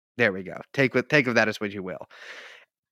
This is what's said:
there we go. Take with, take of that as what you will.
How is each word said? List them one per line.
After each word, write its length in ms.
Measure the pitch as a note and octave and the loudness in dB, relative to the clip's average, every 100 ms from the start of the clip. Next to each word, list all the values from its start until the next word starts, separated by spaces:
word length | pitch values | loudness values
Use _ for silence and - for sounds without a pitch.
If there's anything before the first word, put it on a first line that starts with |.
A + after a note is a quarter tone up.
| _ - | _ 0
there 160 | A2+ | 0
we 80 | F#2+ | 0
go. 160 | F2+ - - | -8 -12 -6
Take 220 | - C3 | 0 2
with, 120 | B2+ - | 2 4
take 200 | D3+ B2+ | 2 4
of 80 | |
that 120 | A2+ G#2+ | 2 2
as 140 | - | 0
what 100 | G#2 | -6
you 120 | G2+ | -6
will. 240 | F#2 D2 - - - - - - _ _ _ | -10 -10 -14 -20 -18 -18 -20 -20 _ _ _